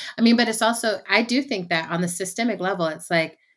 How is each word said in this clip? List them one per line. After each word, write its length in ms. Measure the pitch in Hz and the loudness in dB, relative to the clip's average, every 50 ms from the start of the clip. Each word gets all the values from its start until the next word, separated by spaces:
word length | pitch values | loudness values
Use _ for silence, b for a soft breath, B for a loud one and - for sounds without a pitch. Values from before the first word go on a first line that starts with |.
| B B B B | B B B B
I 40 | |
mean, 140 | 226 226 240 233 | 4 4 6 6
but 100 | 240 214 | 4 2
it's 140 | 220 220 | 0 0
also, 400 | 226 220 233 226 - 226 202 185 - - | 2 0 0 0 0 -2 -2 -2 -2 0
I 140 | 196 214 233 | 2 2 2
do 180 | 233 240 277 | 2 0 -2
think 280 | 277 277 233 190 175 175 | 0 -2 -4 -6 -2 -2
that 200 | 175 160 165 - | -2 -2 -2 -2
on 100 | 170 170 | -2 -2
the 60 | 180 175 | -2 -2
systemic 520 | - - 196 180 - - 233 240 208 175 | -2 -4 -6 -8 -4 -2 -2 -2 0 0
level, 260 | 180 185 196 185 170 160 | -2 -2 -2 0 -2 -2
it's 220 | 156 170 - - | -2 -4 -6 0
like 280 | 175 165 160 151 - _ _ _ _ | 0 0 0 0 -4 _ _ _ _